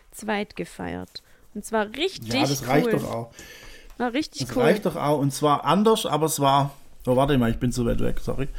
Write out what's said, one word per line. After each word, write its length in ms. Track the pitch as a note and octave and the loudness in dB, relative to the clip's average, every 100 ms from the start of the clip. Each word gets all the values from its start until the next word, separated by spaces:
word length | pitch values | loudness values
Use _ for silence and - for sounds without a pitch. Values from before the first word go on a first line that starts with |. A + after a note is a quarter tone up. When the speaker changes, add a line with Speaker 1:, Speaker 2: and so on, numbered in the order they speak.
| _ | _
Speaker 1:
zweit 440 | - G#3+ G#3 G#3 - | -12 -6 -4 -4 -8
gefeiert. 680 | E3+ - F#3 F2 - - _ - - G#3 | -12 -10 -10 -10 -12 -16 _ -20 -18 -14
Und 100 | - | -6
zwar 220 | A3 G#3 A3+ | -4 -4 -4
richtig 360 | F4+ - G#2+ | -6 -6 -4
Speaker 2:
Ja, 100 | B3+ | -2
das 260 | G3 C#3 - | 0 -2 0
reicht 180 | - A#3+ | 2 2
Speaker 1:
cool. 40 | G#3+ | 0
Speaker 2:
doch 100 | - | -2
auch. 200 | A2+ B2+ - - - - - - - | -6 -8 -14 -20 -20 -20 -20 -16 -6
Speaker 1:
War 160 | B3 | -4
richtig 320 | A#3 D#4 - - | -2 -4 -6 -4
Speaker 2:
Das 100 | - | 2
Speaker 1:
cool. 80 | |
Speaker 2:
reicht 220 | A#3 G3 F#3+ | 4 4 0
doch 120 | D#3 | -2
auch. 200 | C#3 D3 | 0 0
Und 160 | C#3 | 0
zwar 320 | C3+ D3 C#3+ C3 | 0 2 2 2
anders, 400 | F3 G#3+ A3 - | 4 4 2 2
aber 220 | D3+ D#3 | 0 0
es 120 | D3 | 2
war, 360 | C#3 C#3 C#3 - - - - | 4 4 2 -4 -20 -8 0
oh, 80 | B2+ | 2
warte 200 | C#3 C#3+ | 4 4
mal, 100 | A#2 | 2
ich 80 | A2+ | 0
bin 140 | B2 | -2
zu 160 | A#2+ A#2 | 0 0
weit 140 | A#2 | 2
weg, 180 | A#2+ - | 0 0
sorry. 280 | - - C#3 | -2 -2 -4